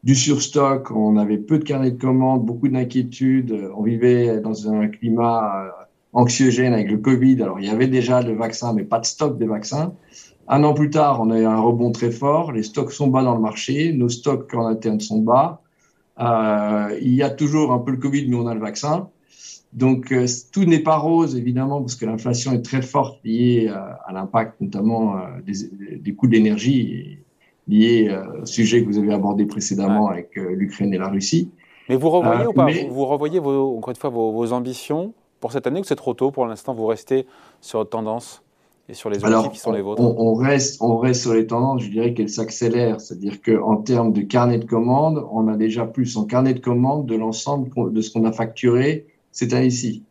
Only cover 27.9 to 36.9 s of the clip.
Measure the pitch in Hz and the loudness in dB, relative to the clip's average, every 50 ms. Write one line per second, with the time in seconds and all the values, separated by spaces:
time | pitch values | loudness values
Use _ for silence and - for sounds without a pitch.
27.9 | 117 113 110 104 98 92 95 - - - - - - - 113 104 113 120 104 101 | 6 4 4 2 0 -4 -8 -10 -12 -12 -12 -8 -2 0 0 4 4 2 2 2
28.9 | 101 104 104 104 104 101 98 101 104 101 104 - - 107 101 - 101 98 98 98 | 0 0 2 2 0 0 0 0 0 0 0 -2 -2 -6 -6 -4 -2 -2 0 2
29.9 | 101 107 107 101 90 87 85 - _ 104 95 90 92 95 101 101 - - 101 101 | 2 2 2 0 -2 -6 -10 -12 _ -8 -6 -6 -4 -2 -4 -4 -4 -4 -2 -2
30.9 | 98 92 95 98 98 98 95 - - 165 180 175 - _ _ _ _ _ _ - | -2 -2 -4 -2 -4 -4 -2 0 0 0 0 -2 -8 _ _ _ _ _ _ -2
31.9 | 123 131 143 165 160 180 170 - - - - 233 214 - 170 151 156 175 - - | -2 0 2 4 2 4 4 4 2 2 2 2 4 4 4 4 2 0 -4 -4
32.9 | 123 131 139 131 147 143 147 151 160 185 156 139 139 139 135 135 127 113 107 120 | -4 -4 -2 -2 -2 -2 -2 -2 -2 -2 0 0 0 0 0 0 -2 -6 -8 -10
33.9 | 123 - - 147 123 117 113 110 107 113 120 113 120 123 123 127 127 127 - - | -10 -6 -6 -6 -2 0 -2 0 0 -2 -2 -2 -2 -4 -4 -6 -8 -10 -6 -6
34.9 | 147 156 175 214 226 _ _ _ _ _ - 120 - 139 - 123 139 180 196 - | -4 -4 -4 -6 -10 _ _ _ _ _ -10 -6 -6 -4 -4 -2 -4 -4 -2 -4
35.9 | 147 - - 135 117 - 135 135 139 - 127 117 110 104 - - 131 113 110 110 | -4 -4 -2 -6 -4 0 -2 -2 0 0 -4 -4 -4 -10 -8 -10 -6 -4 -2 -2